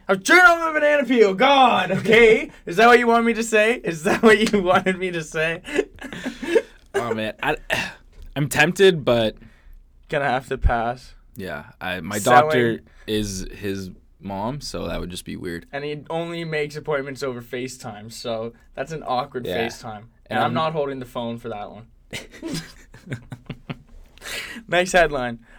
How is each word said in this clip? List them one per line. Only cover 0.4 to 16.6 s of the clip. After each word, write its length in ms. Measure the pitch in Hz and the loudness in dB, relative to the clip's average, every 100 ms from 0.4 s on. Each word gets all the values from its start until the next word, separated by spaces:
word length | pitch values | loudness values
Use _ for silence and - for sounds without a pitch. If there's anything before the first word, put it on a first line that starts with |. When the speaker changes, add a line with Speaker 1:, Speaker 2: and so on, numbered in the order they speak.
| 359 | 8
Speaker 1:
off 140 | 339 | 6
with 80 | 320 | 0
a 100 | 302 | 0
banana 260 | 294 294 240 | 2 2 2
peel. 280 | 247 202 190 | 4 4 4
God, 560 | 262 277 247 202 180 | 4 6 6 4 0
okay? 600 | 190 196 220 226 247 302 - | -2 4 6 8 6 0 -12
Speaker 2:
<laughs> 80 | - | -4
Speaker 1:
Is 100 | 175 | 4
that 120 | 233 | 6
what 120 | 240 | 6
you 80 | 240 | 6
want 180 | 233 233 | 2 2
me 80 | |
to 100 | 214 | 0
say? 320 | 226 214 214 254 | 0 2 2 0
Is 280 | - 160 | -4 -4
that 180 | 185 - | -2 4
what 300 | 226 214 220 | 6 6 4
you 100 | 208 | 2
<laughs> 100 | 180 | 2
wanted 260 | 185 185 185 | 2 2 -2
me 100 | 185 | -4
to 120 | 170 | -6
say?" 380 | 160 160 160 170 262 | -6 -4 -2 -4 -4
<laughs> 1000 | 294 - - 269 - 254 - 330 339 - - _ 131 | -4 -4 -12 -16 -12 -10 -8 0 0 0 -10 _ -6
Speaker 2:
Oh, 180 | 117 | -4
man. 200 | 110 110 - | -4 -4 -4
I, 140 | 135 151 - | -4 -4 -4
<sighs> 220 | - - - - - - 139 | -4 -4 -12 -20 -20 -10 -4
I'm 140 | 143 | -2
tempted, 560 | 147 156 185 190 165 120 | 2 2 6 4 4 2
but 300 | 120 110 - - - - - _ _ _ | 2 0 -4 -16 -20 -20 -20 _ _ _
Speaker 1:
Gonna 160 | 156 139 | -4 -2
have 220 | 127 - | -2 -4
to 80 | 135 | -2
pass. 560 | - 120 117 127 - - _ - | 0 0 -2 -6 -14 -20 _ -14
Speaker 2:
yeah, 300 | 92 73 - - | -12 -12 -14 -12
I, 220 | 90 90 | -8 -6
my 160 | 85 104 | -6 -2
Speaker 1:
Selling. 220 | 101 151 | 2 4
Speaker 2:
doctor 380 | 156 135 117 107 - - - | 4 2 0 -2 -10 -16 -4
is 400 | 107 104 92 87 | -4 -4 -8 -10
his 380 | 95 98 98 92 76 _ _ | -10 -8 -8 -10 -16 _ _
mom, 400 | 95 98 110 143 | -10 -6 -6 -8
so 260 | - 87 87 | -10 -8 -8
that 120 | 85 | -8
would 100 | 87 | -8
just 120 | 87 | -12
be 120 | - 85 | -12 -12
weird. 280 | 87 85 - | -10 -10 -12
Speaker 1:
And 120 | 143 147 | -12 -10
he 180 | 147 - | -10 -8
only 340 | 165 170 170 | -8 -6 -8
makes 320 | 165 151 | -6 -6